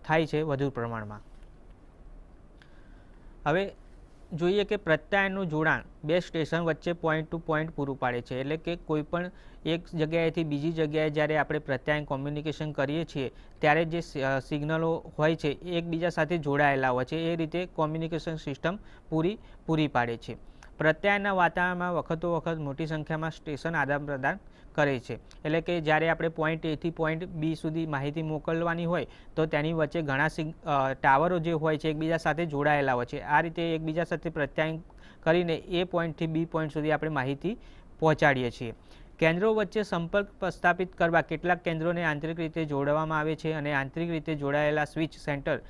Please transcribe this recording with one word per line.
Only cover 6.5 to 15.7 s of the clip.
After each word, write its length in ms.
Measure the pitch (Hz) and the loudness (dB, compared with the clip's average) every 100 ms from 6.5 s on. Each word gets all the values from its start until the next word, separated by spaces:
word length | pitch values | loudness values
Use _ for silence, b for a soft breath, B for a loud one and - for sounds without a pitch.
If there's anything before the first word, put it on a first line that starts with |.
| 165 | 0
વચ્ચે 320 | 165 156 175 | 0 -2 -2
point 320 | 170 165 156 | -2 0 0
to 120 | 156 170 | -2 -6
point 360 | 160 156 160 | -2 -2 -2
પૂરું 280 | 151 139 131 | -4 -4 -2
પાડે 220 | 127 120 | -2 -2
છે, 180 | - 127 | -4 -4
એટલે 180 | 135 165 | -4 -4
કે 180 | 170 170 | -4 -6
કોઈ 260 | - 151 | -2 -2
પણ 300 | 147 175 180 B B B 156 | 0 -4 -4 B B B -2
એક 220 | 170 - | -2 -2
જગ્યાએથી 500 | 165 156 165 165 170 | -2 0 2 2 0
બીજી 280 | 156 143 160 | -2 0 -2
જગ્યાએ 380 | 160 151 156 156 | 0 0 2 0
જ્યારે 280 | 151 151 151 | 2 2 2
આપણે 220 | 139 151 | 0 -2
પ્રત્યાયન 460 | - 127 - 151 147 | -2 -2 0 -2 -2
કોમ્યુનિકેશન 680 | 135 143 147 151 143 151 | -4 -4 -4 -4 -4 -4
કરીએ 340 | 147 139 156 160 | -2 0 0 -2
છીએ 260 | 143 120 B B - | -4 -6 B B 0
ત્યારે 260 | 151 156 165 | 4 4 4
જે 160 | 170 | -2
સ-, 160 | - 143 | -4 -2
અ, 220 | 135 135 | 0 0
સિગ્નલો 720 | - 147 151 160 165 165 170 - | -2 -4 0 0 0 -2 -4 0
હોય 180 | 156 165 | 2 2
છે 120 | 147 | -2
એ 300 | - 180 | -4 -4